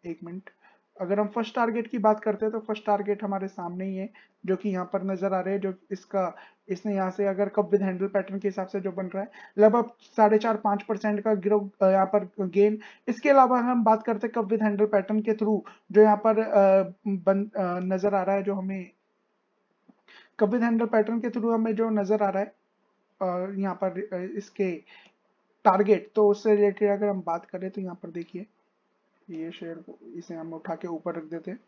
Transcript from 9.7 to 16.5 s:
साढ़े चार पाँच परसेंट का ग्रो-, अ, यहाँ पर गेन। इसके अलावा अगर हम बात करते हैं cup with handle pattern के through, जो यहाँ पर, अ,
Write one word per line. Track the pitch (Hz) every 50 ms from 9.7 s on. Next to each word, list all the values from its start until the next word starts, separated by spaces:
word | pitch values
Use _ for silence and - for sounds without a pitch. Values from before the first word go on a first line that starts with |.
| 208 240 226 233 - _
साढ़े | _ - _ - 214 208 220 214
चार | 220 233 220
पाँच | 214 - 208 202 208
परसेंट | - - 220 202 - 214 208 208
का | 208 220 214
ग्रो-, | 196 175 208 214 208 202 196 _ _
अ, | 196 190
यहाँ | 190 190 190
पर | 190 196 208 202 185 _ -
गेन। | 196 185 170 196 202 214 214 214 - - - _ _ -
इसके | 233 - - 294
अलावा | 277 277 262 254 254 247
अगर | 233 247
हम | 254 240 220
बात | 220 220 220
करते | 220 - 226 208 -
हैं | 226 220
cup | 226 214 190
with | 220 214 220 214
handle | 202 196 214 208 214
pattern | 202 190 - 214 214 214
के | 226
through, | 214 220 220 208 214 190 - - - _ _ _
जो | 180 208
यहाँ | 214 214 214
पर, | 208 214 226 220 214
अ, | 220 214